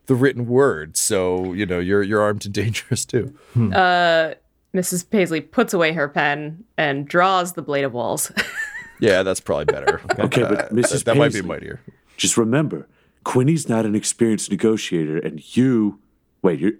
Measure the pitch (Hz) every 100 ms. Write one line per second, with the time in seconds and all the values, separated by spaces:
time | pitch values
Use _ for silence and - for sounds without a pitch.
0 | - 127 135 120 117 123 139 82 80 -
1 | - 101 92 90 92 90 101 87 90 101
2 | 98 107 104 104 101 101 104 107 - 123
3 | - 127 - - - 123 110 202 180 180
4 | 175 165 160 - _ _ _ 190 180 180
5 | - 220 170 160 147 - 220 185 160 160
6 | 143 175 147 147 151 165 - - 151 139
7 | 143 170 185 185 175 175 147 143 139 120
8 | 113 151 - - - - 855 855 - -
9 | 110 92 95 92 - 76 76 69 69 -
10 | - - 104 - 113 104 - 110 117 87
11 | - 123 117 101 90 78 - - - -
12 | _ - - - 113 131 147 82 - _
13 | _ _ - 131 127 160 - 117 110 104
14 | - - 117 104 - 98 113 107 - 87
15 | 78 78 - 78 - - 131 120 104 104
16 | _ _ _ _ 92 78 87